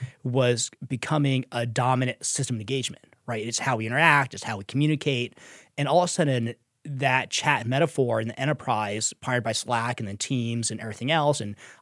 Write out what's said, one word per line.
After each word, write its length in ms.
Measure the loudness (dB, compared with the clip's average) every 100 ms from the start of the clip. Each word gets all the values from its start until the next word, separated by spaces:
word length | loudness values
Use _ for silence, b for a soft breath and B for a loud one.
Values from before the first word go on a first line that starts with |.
| -12 B
was 480 | -2 2 4 2 -2 -8 -8
becoming 580 | -6 -2 0 2 0 -2
a 140 | -4 -2
dominant 600 | 0 2 2 0 -2 -4
system 300 | -4 -4 -4
of 60 |
engagement, 440 | -4 -4 -4 -10 _ _ -8
right? 180 | -6 -4
It's 140 | -2
how 180 | 0 0
we 80 | 0
interact, 480 | 4 6 6 4
it's 100 | -4
how 140 | -8 -8
we 60 |
communicate. 720 | -4 0 2 2 0 -2 -4 -10 b b b b
And 100 | 2
all 120 | 4
of 60 | 4
a 60 |
sudden, 440 | 2 2 0 -2 -6 _ _
that 460 | -10 -2 2 2 0
chat 380 | 0 2 2 2
metaphor 520 | 2 2 2 0 0
in 100 | -2
the 100 | -2
enterprise, 720 | -2 -2 0 0 0 -2 -4 -4
powered 220 | -2 -2
by 80 | 0
Slack 480 | -2 -2 -2 -2 -4
and 100 | -6
then 80 | -6
Teams 540 | -4 -2 -2 -2 -4
and 100 | -6
everything 300 | -10 -6 0
else, 280 | 2 4 0
and 160 | -4 -10 b b